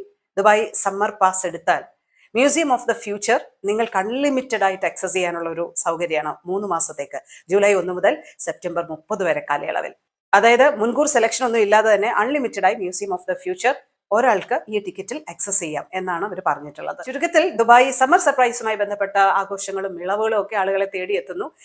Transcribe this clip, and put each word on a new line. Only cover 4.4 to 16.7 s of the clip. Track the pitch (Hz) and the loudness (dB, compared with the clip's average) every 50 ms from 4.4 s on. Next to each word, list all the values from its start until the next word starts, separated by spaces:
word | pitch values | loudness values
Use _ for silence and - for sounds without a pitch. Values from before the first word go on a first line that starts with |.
| 254 262 233 202 196 | -2 -2 -2 0 0
ആയിട്ട് | 190 190 190 185 | 0 0 -2 -4
ആക്സസ് | 170 - - - 180 | -4 -2 -2 -2 0
ചെയ്യാനുള്ള | - 190 180 175 170 170 170 165 | 0 0 -2 -2 -4 -4 -6 -6
ഒരു | 165 170 170 170 - | -6 -6 -8 -4 0
സൗകര്യമാണ് | - - 175 165 160 175 160 160 151 151 151 147 - - | 0 0 0 0 -4 -4 -4 -4 -4 -4 -6 -10 -10 -8
മൂന്ന് | 175 185 196 208 196 | -6 -6 -6 -4 -4
മാസത്തേക്ക്, | 175 165 - - 151 - 143 - - 135 - - - - - - | -2 0 0 0 0 -2 -12 -10 -12 -14 -14 -16 -20 -18 -6 -2
ജൂലൈ | 180 202 202 208 202 | 0 2 2 2 2
ഒന്ന് | 190 170 180 | 0 -2 -4
മുതൽ | 180 180 175 214 294 302 - - - - | -4 0 0 0 0 -2 -8 -12 -6 -4
സെപ്റ്റംബർ | - 170 156 - - 175 170 170 170 160 | -4 -4 -4 -6 -8 -8 -6 -8 -8 -8
മുപ്പത് | 160 151 _ - 214 196 196 | -10 -14 _ -8 -6 -4 -2
വരെ | 170 147 147 147 - | -2 -2 -4 -4 -6
കാലയളവിൽ. | 147 143 143 - - - - - - _ _ _ _ _ _ _ - | -6 -6 -6 -6 -6 -6 -6 -8 -12 _ _ _ _ _ _ _ 4
അതായത് | 202 208 233 240 233 269 294 254 | 6 6 6 6 6 6 4 2
മുൻകൂർ | 208 208 233 240 - 202 | 0 -2 -2 0 2 2
സെലക്ഷൻ | 190 - 240 220 226 - - 262 | 4 4 4 4 2 0 0 -2
ഒന്നും | 233 226 233 | 0 0 0
ഇല്ലാതെ | 214 202 214 214 214 220 214 | 2 4 4 4 4 4 2
തന്നെ | 190 196 180 | 2 2 0
അൺലിമിറ്റഡ് | - - 214 247 294 294 254 226 - 196 185 | 0 0 0 0 -2 -4 -4 -6 -2 0 0
ആയി | 185 220 | 2 2
Museum | 226 190 180 185 - 202 196 185 | 0 -4 -6 -6 -6 -4 -4 -6
of | 180 - - | -6 -6 -6
the | 180 185 - | -6 -6 -6
Future | 180 180 180 - 240 - - - _ _ _ _ - | -8 -4 -2 0 -2 -2 -2 -6 _ _ _ _ -2
ഒരാൾക്ക് | 202 220 254 254 214 185 - - - 214 - - | 0 2 2 2 2 0 -2 -4 -6 -6 -6 -6
ഈ | 214 208 | -6 -6
ടിക്കറ്റിൽ | 202 190 180 - 190 - 240 302 - - | -6 -8 -12 -10 -10 -10 -10 -10 -10 -6
ആക്സസ് | 170 - - 208 196 - | -2 0 2 4 4 2
ചെയ്യാം | - 160 151 143 - - - | 2 2 -4 -8 -8 -8 -8
എന്നാണ് | 185 185 190 175 165 196 | -6 -6 -4 -4 -4 -4
അവർ | 214 190 180 185 | -6 -6 -4 -2
പറഞ്ഞിട്ടുള്ളത്. | 165 143 143 147 151 | -2 -2 -4 -6 -14